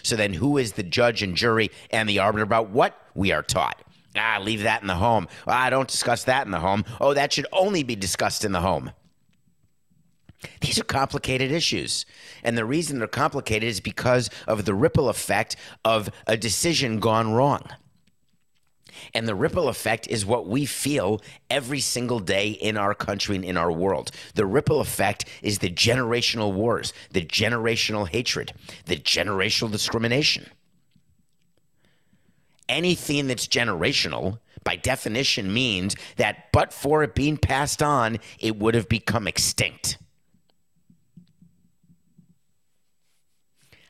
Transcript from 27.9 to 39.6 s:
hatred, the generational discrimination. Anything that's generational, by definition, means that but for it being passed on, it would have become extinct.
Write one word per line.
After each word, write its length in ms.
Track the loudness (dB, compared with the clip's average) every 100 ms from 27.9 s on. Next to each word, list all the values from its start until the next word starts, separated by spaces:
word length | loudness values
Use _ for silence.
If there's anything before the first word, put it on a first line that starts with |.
| -2 -2
hatred, 460 | -2 -2 -4 -6 -12 -18 -14
the 120 | -6 -2
generational 760 | 0 0 0 0 0 0 0
discrimination. 800 | -2 -2 0 2 2 2 0 -6 -20 _ _ _ _ _ _ _ _ _ _ _ _ _ _ _ _ _ _ _ _ -4
Anything 580 | 0 2 0 0 -2 0
that's 220 | -2 -2
generational, 880 | 0 0 0 0 0 -2 -2 -4 -6 _ -8
by 140 | -4 -2
definition, 760 | -2 -2 -2 -2 0 -2 0
means 440 | 0 0 0 -2 -6 -6 0
that 360 | 0 -2 0
but 200 | 2 2
for 300 | -2 2 2
it 120 | 2
being 240 | 0 0 2
passed 440 | 0 2 0 0
on, 360 | 2 2 2 -2 -8 -4
it 180 | -2 0
would 180 | 2
have 140 | 2 2
become 380 | -2 0 -2 -2
extinct. 720 | -2 0 0